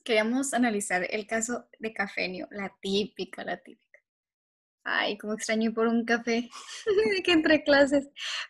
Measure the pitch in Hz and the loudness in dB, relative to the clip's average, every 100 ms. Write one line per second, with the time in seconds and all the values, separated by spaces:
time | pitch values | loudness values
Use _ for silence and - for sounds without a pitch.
0 | - 214 220 254 269 240 247 208 - 180 | 0 2 2 0 0 2 2 0 -2 -2
1 | 180 214 208 226 220 240 - - 220 226 | -2 -6 -4 -4 -4 -6 -8 -10 -10 -6
2 | 196 - 180 185 - 208 190 _ 196 196 | -6 -4 -6 -6 -12 -10 -12 _ -2 -2
3 | 202 - 185 - 185 180 - - _ - | -2 -6 -10 -8 -8 -10 -12 -20 _ -20
4 | _ _ _ _ _ _ _ _ - - | _ _ _ _ _ _ _ _ -4 -2
5 | - 208 214 214 - 220 226 220 233 233 | -2 -4 -6 -6 -2 0 0 0 0 0
6 | 233 233 233 233 240 - - - 453 392 | 2 0 0 -2 -4 -12 -16 -8 0 2
7 | 440 381 359 330 320 302 302 285 277 285 | 2 0 4 4 6 4 6 6 6 4
8 | 277 - - - | 0 -12 -8 -8